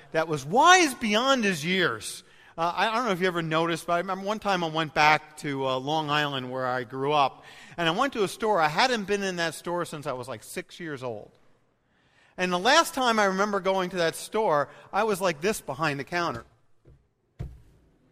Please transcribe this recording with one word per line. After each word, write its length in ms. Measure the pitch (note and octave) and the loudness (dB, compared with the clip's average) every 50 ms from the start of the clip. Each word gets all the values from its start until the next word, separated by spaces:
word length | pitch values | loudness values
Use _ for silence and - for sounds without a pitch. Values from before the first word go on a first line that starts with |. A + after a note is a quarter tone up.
| - - | -12 -6
that 160 | - D#3+ D#3+ | -2 -2 -2
was 180 | E3 D3+ C#3+ C3 | -2 -2 -6 -4
wise 480 | D3 F#3+ B3+ D#4 F4 F#4 F#4 E4+ C#4 A#3+ | 0 2 6 8 8 8 8 6 4 0
beyond 500 | - A#3+ G#3 G#3 A3 B3+ C4+ C4+ B3+ G#3 | -2 -2 0 0 2 4 2 2 2 2
his 180 | G3 F#3 C#3+ D3 | 0 0 0 -2
years. 640 | F3 F#3 F#3+ F3 C3+ A2+ G#2+ - - - - - - - - - - - | 0 0 2 2 0 0 -4 -8 -12 -14 -14 -16 -20 -20 -20 -20 -12 -6
Uh, 160 | E3 E3 F3 E3+ | -4 -2 -2 0
I, 120 | - G3 | 0 0
I 80 | A3+ A3 | 0 0
don't 100 | A#3 B3+ | 0 0
know 60 | A3 | 0
if 100 | F#3 E3 | 0 0
you 60 | F#3+ | 0
ever 140 | F#3 E3+ E3+ | 0 0 -2
noticed, 460 | E3 D#3+ D#3+ D#3+ E3 E3 E3+ D#3 - | -2 0 0 0 2 0 -2 -4 -2
but 60 | - E3+ | -2 -2
I 40 | F3 | -2
remember 260 | F3+ G3 F#3 F#3+ G3 | -2 -2 -6 -6 -4
one 140 | G3 A3 G#3+ | -4 -4 -2
time 260 | - G3+ G3 F3 E3+ | -2 0 0 0 0
I 20 | |
went 260 | D#3+ D#3 D#3+ D#3+ C#3+ - | -2 -2 -2 -4 0 2
back 440 | E3 D3+ D3+ D#3 D3+ - - - | 6 6 6 6 4 2 -4 -16
to, 280 | - - D3 C#3 C3+ C3+ | -10 -8 -6 -4 -4 -2
uh, 120 | C3 C3 | -2 -2
Long 320 | C3 C3 C#3+ D#3 D#3+ D#3 C#3+ | -2 -2 -2 -2 -2 0 0
Island 420 | D3 D3+ D3 C#3+ C#3 C3 B2+ B2 | 0 0 0 -2 -4 -6 -6 -6
where 140 | B2+ C3 B2+ | -6 -4 -4
I 180 | B2 B2+ B2+ B2+ | -4 -4 -4 -6
grew 280 | A#2+ C3 C3 C3+ C#3+ | -8 -8 -4 -2 0
up, 320 | D3+ D3 C#3 C3 - - - - - - - - - | 2 2 2 2 0 -6 -20 -20 -20 -20 -20 -12 -6
and 140 | E3+ E3+ E3 | -2 0 0
I 20 | |
went 220 | E3 G#3+ C4+ C#4 - | 0 0 0 -2 -2
to 100 | A#3 G3 | -2 -2
a 60 | E3+ | -2
store. 320 | - - A3+ G#3+ G#3 E3+ | -4 -4 -2 0 2 2
I 80 | D#3 D3 | 2 2
hadn't 340 | D#3 F#3+ B3 B3+ B3 A3 F#3+ | 4 4 2 2 2 0 -2
been 180 | F#3 G#3 G3+ | -2 -2 -2
in 140 | G3 F#3+ F3+ | -2 -4 -2
that 180 | E3+ E3+ E3 - | -2 -2 -4 -4
store 300 | - - F3 F3 F3 E3 | -6 -8 -6 -4 -4 -4
since 240 | - E3 D3+ C3 | -6 -8 -8 -8
I 60 | D3 B2+ | -6 -6
was, 160 | B2+ A#2+ C3 | -6 -8 -10
like, 120 | A#2+ G#2 | -10 -12
six 380 | - - - F#3 F3 - - - | -12 -12 -12 -12 -12 -12 -14 -14
years 240 | F3 D#3 C#3+ A#2+ C3 | -12 -10 -10 -8 -8
old. 280 | B2 A2 G2+ - - _ _ _ _ _ _ _ _ _ _ _ _ _ _ _ _ _ _ _ _ _ | -8 -10 -10 -14 -18 _ _ _ _ _ _ _ _ _ _ _ _ _ _ _ _ _ _ _ _ _
And 160 | - F3+ F3+ F3+ | -4 -2 0 0
the 40 | |
last 360 | F3+ F#3+ B3 D4 E4 D#4+ - - | 2 4 4 6 6 4 2 0
time 260 | C4 B3+ A#3+ A3+ A3 | -2 0 2 4 4
I 60 | G3+ | 2
remember 340 | F#3+ F#3 F#3+ G#3 G#3+ G3+ G3 | 2 2 2 0 0 0 -2
going 300 | F3 F#3+ F#3+ F#3+ F3+ F3+ | 0 0 0 0 -2 -2
to 80 | F#3+ | -2
that 180 | F3+ E3+ D#3+ D3+ | 0 0 0 -2
store, 540 | - - - - G#3+ A3 F#3 D#3 D3 C3+ - - - - - - | -4 -8 -6 -4 -2 0 2 2 2 0 -2 -6 -16 -14 -6 -2
I 100 | G3 A3+ | -2 0
was 160 | A3 G3+ F3 | 0 0 0
like 220 | G3 F3+ D#3+ C#3+ | 0 -2 -2 0
this 180 | E3 G#3+ G#3+ - | -2 -2 -2 -2
behind 400 | - - C3+ C3 D#3+ D3+ C#3 C#3 | -6 -8 -6 -2 -2 -2 -2 -4
the 60 | C3 | -6
counter. 400 | - F3 F3 F3 D#3 A#2+ A#2 - _ _ _ _ _ _ _ _ - - - _ _ _ _ _ _ _ - - - - - - - - _ _ _ _ _ _ _ | -4 -4 -2 -2 -2 -4 -6 -10 _ _ _ _ _ _ _ _ -20 -20 -20 _ _ _ _ _ _ _ -12 -12 -12 -14 -18 -20 -20 -20 _ _ _ _ _ _ _